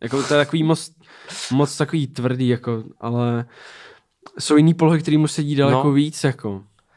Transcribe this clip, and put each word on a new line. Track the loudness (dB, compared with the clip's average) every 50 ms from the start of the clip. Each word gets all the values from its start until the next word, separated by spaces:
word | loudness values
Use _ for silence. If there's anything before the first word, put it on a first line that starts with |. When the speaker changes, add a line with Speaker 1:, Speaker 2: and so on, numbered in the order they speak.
Speaker 1:
Jako | -6 -4 -2 -2
to | 0 2 2
je | 2 2
takový | 0 0 0
moc, | 0 0 0 0 -2 -8 -18 _ _ -20 -20 -20 -20 -16 -14 -12 -6 -2
moc | 0 0 0 0 -2
takový | -4 -4 -2 -2 -4 -4
tvrdý, | -4 -6 -4 -4 -4 -2 0 0 0
jako, | 0 -2 -2 -6 -8 -8 -8 -12 -16 -12
ale | -8 -4 -2 -2 -2 -2 -2 -4 -6 -8 -14 -20 -20 -20 -20 -20 -20 -20 -20 _ _ _ _ _ _ -20 -14 -10
jsou | -2 2 4
jiný | 6 6 6 4
polohy, | 4 2 2 2 2
který | 0 0 2
mu | 2 2 0
sedí | -2 -4 -4 -2 0
daleko | 2 2 4 4 4 2
Speaker 2:
No. | 2
Speaker 1:
víc, | 2 2 2 0 -2 -2 -2
jako. | -2 -2 -4 -6 -8 -8 -10 -12 _ _ _ _ _ _